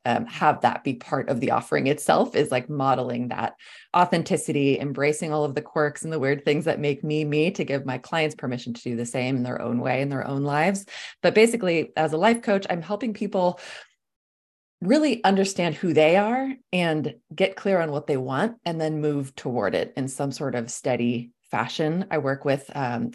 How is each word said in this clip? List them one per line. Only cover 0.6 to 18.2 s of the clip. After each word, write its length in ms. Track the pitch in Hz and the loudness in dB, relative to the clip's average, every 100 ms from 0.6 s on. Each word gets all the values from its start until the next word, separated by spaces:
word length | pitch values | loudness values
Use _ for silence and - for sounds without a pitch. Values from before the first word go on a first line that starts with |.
that 220 | 120 - | 2 0
be 100 | - | -4
part 340 | 135 - 139 - | -6 -4 -4 -2
of 100 | 123 | -2
the 100 | - | 0
offering 360 | 123 - 147 135 | 0 0 0 2
itself, 480 | 147 - 156 175 | 2 4 4 4
is, 160 | - 147 | 2 2
like, 180 | 127 - | 0 -2
modeling 600 | 147 135 127 123 120 123 | -2 2 2 0 -4 -4
that 260 | - 117 - - - - | -4 -6 -8 -20 -20 -2
authenticity, 840 | 180 180 170 165 170 - 147 139 131 | 2 4 2 0 -2 0 2 2 2
embracing 540 | 143 139 143 151 170 | 0 0 0 0 -2
all 120 | 151 | -2
of 100 | 147 | -2
the 80 | 143 | -2
quirks 400 | 147 - 147 143 | -4 0 0 -2
and 100 | 160 | -6
the 60 | 160 | -2
weird 260 | 135 143 | 0 0
things 200 | 151 147 | 2 0
that 160 | 151 - | 0 0
make 240 | 147 143 | 0 -2
me 200 | 151 151 | -2 -2
me, 260 | 151 147 160 | 0 2 0
to 120 | - | 0
give 220 | 143 139 135 | -2 -2 -4
my 120 | 131 | -6
clients 360 | - 165 156 | -4 -2 -2
permission 380 | - 135 120 123 | -2 -6 -6 -6
to 80 | 117 | -10
do 140 | 127 117 | -6 -6
the 100 | 120 | -4
same 300 | 135 127 131 | -4 -2 -2
in 60 | |
their 180 | 123 123 | -2 -4
own 200 | 117 117 | -4 -2
way, 200 | 131 127 | 0 0
in 80 | 143 | -2
their 180 | 135 - | -4 -4
own 180 | 139 | -2
lives. 420 | 143 143 170 196 - - - - | 0 0 0 0 -6 -16 -16 -2
But 120 | 180 | 2
basically, 580 | 175 233 233 185 165 - - | 6 6 4 0 0 0 0
as 160 | 156 | 0
a 60 | 156 | 2
life 240 | 202 233 | 2 2
coach, 240 | - 196 196 | 2 0 0
I'm 140 | 175 | -4
helping 300 | 160 208 247 | -4 -4 -4
people 480 | 202 202 202 180 180 - - - _ _ _ _ _ _ _ _ _ | -4 -2 0 2 0 -8 -18 -20 _ _ _ _ _ _ _ _ _
really 420 | 170 285 302 240 | 2 4 4 2
understand 500 | 190 196 190 - 175 | 4 4 2 0 -2
who 200 | 151 180 | 0 2
they 220 | 147 151 180 | 4 6 6
are 360 | 208 247 269 262 _ | 4 0 -2 -6 _
and 420 | 180 170 156 147 - _ | -2 0 0 -2 -8 _
get 220 | 156 190 - | -2 0 0
clear 240 | 202 190 | 0 0
on 100 | 160 | 0
what 140 | 147 151 | -2 -2
they 100 | |
want 400 | 139 | -2